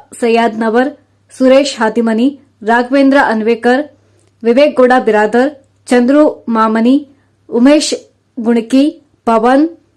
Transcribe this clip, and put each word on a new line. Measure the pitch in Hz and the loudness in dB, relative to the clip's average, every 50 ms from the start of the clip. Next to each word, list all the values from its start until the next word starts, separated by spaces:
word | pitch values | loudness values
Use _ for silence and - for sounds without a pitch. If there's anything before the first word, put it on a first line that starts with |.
| - _ - - | -10 _ -12 -6
ಸಯ್ಯಾದ್ನವರ್, | 254 233 226 226 226 226 214 220 226 226 214 240 254 294 294 - _ _ _ _ _ _ _ | -4 -2 0 0 0 -2 -4 -4 -4 -2 0 0 -2 -2 -6 -12 _ _ _ _ _ _ _
ಸುರೇಶ್ | - 262 254 262 269 294 277 - | -2 2 4 4 4 2 0 -4
ಹಾತಿಮನಿ, | - 233 220 220 233 226 226 220 214 240 277 285 - _ _ _ - 208 | -4 -4 -4 -2 -2 -4 -2 -2 -2 -2 -2 -4 -6 _ _ _ -12 -4
ರಾಘವೇಂದ್ರ | 208 233 240 247 247 262 277 277 277 269 285 - | -2 -2 -2 -2 -2 0 0 2 2 2 2 0
ಅನ್ವೇಕರ್, | - 226 220 208 226 233 226 - 240 254 269 302 294 _ _ _ _ _ _ _ _ _ - - | 0 -2 -2 -2 -2 -4 -2 0 -2 0 -2 -4 -8 _ _ _ _ _ _ _ _ _ -6 -2
ವಿವೇಕ್ | 226 233 254 294 302 - | 0 2 2 2 0 2
ಗೌಡ | - 254 247 254 254 - | 2 2 2 2 2 0
ಬಿರಾದರ್, | 220 208 208 208 208 214 240 254 294 294 - _ _ _ _ _ - | 0 0 0 0 0 0 0 -2 -2 -4 -10 _ _ _ _ _ -2
ಚಂದ್ರು | 247 247 240 240 285 294 302 285 - - - - | 0 0 2 2 2 2 2 2 0 -6 -8 -6
ಮಾಮನಿ, | 226 220 220 220 220 226 226 240 269 294 294 - _ _ _ _ _ _ _ - | -2 -2 0 0 0 0 0 0 0 0 -2 -6 _ _ _ _ _ _ _ -8
ಉಮೇಶ್ | - 233 240 277 294 311 294 - - - - _ _ _ _ _ - 262 | -4 0 2 4 2 2 0 -2 -8 -10 -12 _ _ _ _ _ -14 -8
ಗುಣಕಿ, | 220 226 233 233 220 226 262 262 277 311 330 - _ _ _ _ - 240 | -4 -2 -2 -2 -2 0 0 0 0 0 -2 -8 _ _ _ _ -4 -2
ಪವನ್, | 226 226 214 247 262 277 311 330 - - _ _ _ | -2 0 2 2 2 2 0 -2 -4 -12 _ _ _